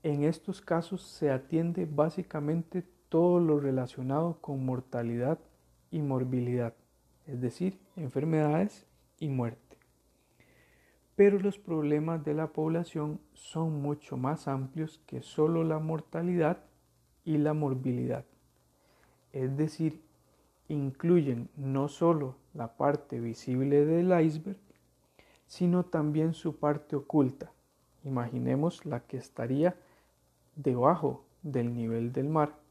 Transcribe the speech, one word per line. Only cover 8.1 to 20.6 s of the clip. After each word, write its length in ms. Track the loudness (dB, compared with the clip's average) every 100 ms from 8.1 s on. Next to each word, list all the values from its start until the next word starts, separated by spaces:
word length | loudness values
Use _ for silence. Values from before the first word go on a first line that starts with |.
| -4 0 2 4 2 0 -4 _ _ _ _
y 80 | -4
muerte. 480 | -2 -2 -6 _ -20 _ _ _ _ _ _ _ _ _ _ _ _ _
Pero 240 | 6 6 6
los 180 | 0 -4
problemas 680 | -4 -2 2 2 0 -2
de 80 | -2
la 140 | -2 -2
población 760 | -2 -2 -2 -2 -4 -4 -6 _
son 480 | -20 -10 -4 -2 -2
mucho 360 | -2 -4 -6 -4
más 320 | -2 -2 -4
amplios 500 | -4 -4 -6 -8 -10
que 160 | -14 -12
solo 420 | -6 2 2 4
la 160 | 0 0
mortalidad 800 | -2 -6 -6 -4 0 2 2 0 -8 _ _ _ _ _
y 140 | -2 2
la 160 | 2
morbilidad. 720 | 0 -2 -2 -2 -2 -2 -6 -8 _ _ _ _ _ _ _ _ _ _
Es 240 | -6 -4
decir, 460 | -2 -4 0 -4 -4 _ _ _ _ _ _